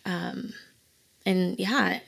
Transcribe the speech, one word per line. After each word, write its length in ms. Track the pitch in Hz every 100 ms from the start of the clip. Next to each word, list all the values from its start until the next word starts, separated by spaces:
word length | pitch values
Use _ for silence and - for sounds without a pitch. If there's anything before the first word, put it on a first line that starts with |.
| 196
Um, 480 | 175 175 - - - - _ _ _ _ _ 196
and 340 | 185 180 -
yeah, 400 | 190 269 190 180